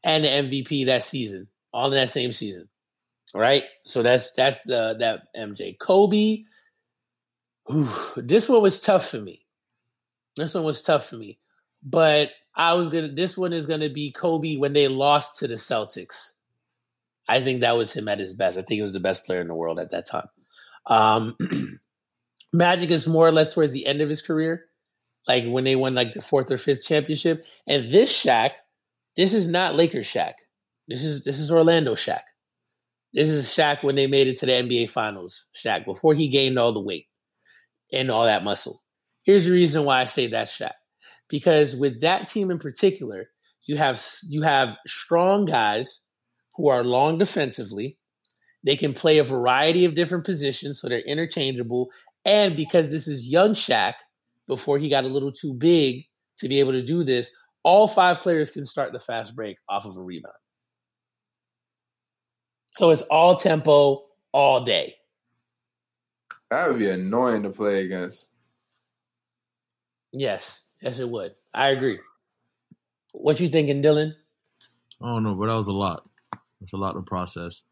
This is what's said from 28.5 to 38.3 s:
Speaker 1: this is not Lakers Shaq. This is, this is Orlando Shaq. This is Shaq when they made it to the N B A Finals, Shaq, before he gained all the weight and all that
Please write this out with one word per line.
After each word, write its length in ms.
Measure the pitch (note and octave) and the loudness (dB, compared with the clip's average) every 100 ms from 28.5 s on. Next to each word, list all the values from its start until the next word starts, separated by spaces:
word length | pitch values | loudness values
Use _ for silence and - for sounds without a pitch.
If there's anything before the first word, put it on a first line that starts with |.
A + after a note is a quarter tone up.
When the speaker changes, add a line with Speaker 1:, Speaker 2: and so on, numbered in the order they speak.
| - _ _ _ _ _ - | -2 _ _ _ _ _ 0
Speaker 1:
this 180 | F#3 | 2
is 140 | A3 E3+ | 2 0
not 280 | F3 F#3 D3+ | 0 0 2
Lakers 300 | E3+ C#3+ G#2 | 2 0 -4
Shaq. 260 | - E2 - _ _ _ _ - | -4 -4 -8 _ _ _ _ -12
This 160 | B2+ | -8
is, 200 | D3+ C#3+ | -6 -6
this 140 | C3 C#3 | -6 -6
is 140 | D3+ | 2
Orlando 420 | E3 D#3+ E3 C#3 | 4 6 4 2
Shaq. 280 | G#2+ - - - _ _ _ _ _ _ _ _ | -2 -4 -6 -8 _ _ _ _ _ _ _ _
This 160 | - D#3 | -2 0
is 180 | D3+ B2+ | 0 -2
Shaq 360 | - D3+ C#3+ | 0 0 0
when 120 | C#3+ | -2
they 120 | C#3 C3+ | 0 2
made 200 | C#3 C3+ | 2 2
it 120 | B2 | 0
to 80 | C3 | 0
the 80 | |
N 140 | B2+ B2 | 0 0
B 160 | A#2+ | -2
A 20 | A2+ | -2
Finals, 600 | - A2 G2+ F2+ - _ | -4 -6 -8 -14 -18 _
Shaq, 300 | - A#2 F#2 | -10 -4 -4
before 300 | F#2+ F#2+ D#3+ | -4 0 2
he 140 | D3+ D3+ | 2 2
gained 300 | C3+ C3+ B2+ | 2 2 2
all 140 | A#2 | 0
the 100 | G#2+ | 0
weight 240 | G2 E2+ _ _ _ _ _ _ _ _ _ | -6 -8 _ _ _ _ _ _ _ _ _
and 180 | C3+ C3 | -4 -2
all 140 | A2 | 2
that 200 | A#2 | 2